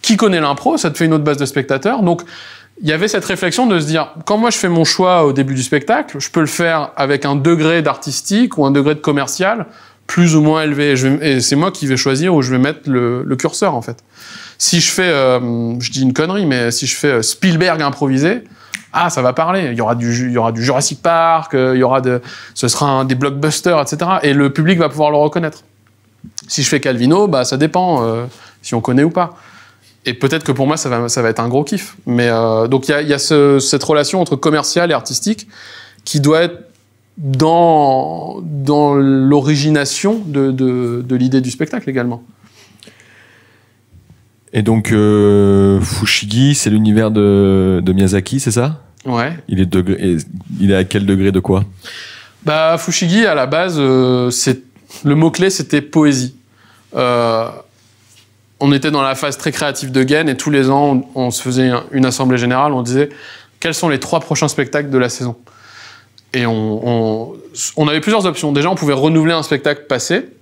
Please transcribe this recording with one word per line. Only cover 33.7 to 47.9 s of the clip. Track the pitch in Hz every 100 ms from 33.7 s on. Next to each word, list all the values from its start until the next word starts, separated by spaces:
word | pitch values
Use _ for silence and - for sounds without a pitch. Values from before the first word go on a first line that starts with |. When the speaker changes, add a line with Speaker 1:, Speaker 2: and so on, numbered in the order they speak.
| 143
Speaker 1:
relation | - 151 143 190
entre | 170 135
commercial | 160 151 139 - 175
et |
artistique | 143 - - - 226 - - - - - -
qui | - 151
doit | 143 156
être | 170 175 - _ _ _ _ -
dans, | 143 131 156 170 170 156 143 131 147 165 - -
dans | 170 147 135 147 147
l'origination | 143 139 135 135 143 135 151 147 151 139 - 196 226 196
de, | 139 135
de, | 131 131 127 120 120 123
de | 127
l'idée | 127 131
du | 127
spectacle | 120 156 240 -
également. | 131 120 117 - _ _ _ - _ - _ _ - _ _ _ _ _ _ _ - _ - _ _ _
Speaker 2:
Et | -
donc, | 107 113 104
euh, | 107 104 104 104 101 101 98 98 98
Fushigi, | 90 - 104 - 104 110 139
c'est | 143 -
l'univers | 107 107 107 110
de, | 107 101 98 98 95 95 92
de | 85